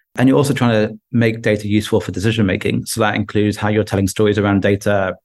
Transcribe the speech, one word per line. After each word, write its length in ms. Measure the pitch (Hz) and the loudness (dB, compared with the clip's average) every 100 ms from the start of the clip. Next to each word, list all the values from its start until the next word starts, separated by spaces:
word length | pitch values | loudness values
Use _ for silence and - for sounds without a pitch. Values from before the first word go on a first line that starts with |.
| _ - | _ 0
and 140 | 131 | 2
you're 80 | 143 | 4
also 160 | 139 | 2
trying 340 | - 120 110 107 | 0 2 2 0
to 120 | - _ | -4 _
make 300 | 117 117 113 | 0 0 0
data 260 | 117 104 104 | -2 -2 0
useful 320 | 104 104 107 | -2 0 -2
for 120 | - | -2
decision 340 | 92 113 113 98 | -2 -2 0 0
making. 400 | - - 120 - | 0 -2 -4 -4
So 160 | - | -2
that 140 | 107 107 | -2 -2
includes 420 | 101 107 104 101 | -2 0 0 0
how 120 | 107 | 0
you're 140 | 107 | 0
telling 240 | 101 98 98 | 0 0 0
stories 300 | - 107 104 | 0 0 2
around 240 | 101 98 | 2 2
data, 540 | 101 101 104 101 95 90 | 2 0 0 0 -2 -6